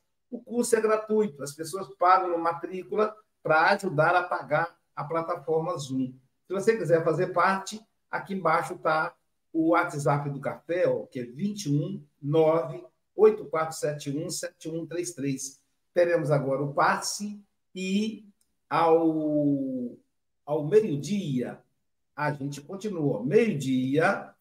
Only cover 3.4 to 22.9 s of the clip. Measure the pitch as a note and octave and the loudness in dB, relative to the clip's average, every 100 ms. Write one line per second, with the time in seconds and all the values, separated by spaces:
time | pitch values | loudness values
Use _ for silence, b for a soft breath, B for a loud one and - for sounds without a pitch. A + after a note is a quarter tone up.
3.4 | - D#3 F3 G3+ F#3+ D3 E3 F3+ F3 F3 | 2 4 6 2 0 2 4 4 0 -6
4.4 | B2+ D3+ F3 - _ - D3 E3 E3 E3+ | -2 -2 -2 -8 _ -12 -4 -4 -4 -6
5.4 | - D#3+ E3 C#3+ B2+ C3 B2+ - _ _ | -2 -2 0 -6 -4 -4 -4 -8 _ _
6.4 | _ F#3+ F#3+ A3 D#3+ E3 E3+ D#3+ F3+ F3 | _ 0 0 0 2 2 2 0 0 2
7.4 | F3+ F#3+ - G#3+ - _ _ E3 - F#3+ | 2 0 -4 -14 -18 _ _ -10 -6 -2
8.4 | E3 E3 D#3+ - E3 D#3 E3 - _ _ | 2 0 0 -4 -2 0 -2 -8 _ _
9.4 | _ E3 D#3+ E3+ D#3+ D3+ D3 C#3+ C#3+ B2+ | _ 0 2 2 2 -2 0 0 -2 -6
10.4 | B2 - - F3 D#3+ A#2+ - C3 A#2 B2+ | -8 -8 -6 0 0 0 -4 -10 -10 -4
11.4 | G3+ G#3 D3+ D3 - G2 - _ C#3+ D#3+ | -4 -4 -2 0 -2 -8 -14 _ 0 4
12.4 | D#3 E3 D3 D3 - _ _ - A3 G#3+ | 4 2 0 -10 -16 _ _ 4 6 6
13.4 | C#3+ D#3+ D#3+ D3 D#3 D3 C#3+ C#3 F3 D3+ | -4 -4 -4 -4 -6 -4 -6 -6 -6 -8
14.4 | E3+ - D#3+ E3 D#3+ F3 F3 - C#3 C3 | -10 -10 -10 -8 -6 -6 -6 -6 -6 -4
15.4 | - - _ _ _ F3 F3 E3 D3 C#3 | -8 -14 _ _ _ 0 2 2 2 0
16.4 | C3 C3+ D3 D#3 E3+ G3 - - G#3 G#3 | 0 -2 -2 2 2 2 -4 -6 -8 -10
17.4 | _ _ _ F#3 F#3+ G3+ A3 - - _ | _ _ _ -8 -2 0 0 -6 -18 _
18.4 | _ _ _ D3+ E3 E3 D#3+ D#3 D3+ D3+ | _ _ _ 2 6 6 4 2 0 2
19.4 | C#3+ C#3 C3 B2+ A#2+ - _ _ _ _ | 2 2 -2 -4 -8 -10 _ _ _ _
20.4 | - D#3 D3 G#3 G#3+ C#3+ - G3+ E3 B2 | -6 -4 4 4 4 -2 -2 -4 -2 -4
21.4 | A2 G2+ _ _ _ _ _ - D3 C#3+ | -4 -10 _ _ _ _ _ -4 -4 -4
22.4 | C#3 C#3+ - G3 G#3+ | -8 -10 -12 -8 -6